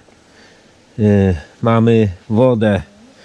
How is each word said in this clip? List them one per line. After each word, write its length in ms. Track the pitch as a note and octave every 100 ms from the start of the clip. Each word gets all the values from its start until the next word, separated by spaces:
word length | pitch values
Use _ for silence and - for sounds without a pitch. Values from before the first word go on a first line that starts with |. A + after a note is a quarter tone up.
| - _ _ _ - _ _ _ _ -
y, 360 | G#2 G2+ F#2+ E2 - -
mamy 480 | A#2 A2+ A2+ A2+ G#2 F2 -
wodę. 520 | A2 B2+ A2+ G#2+ F#2+ - - - _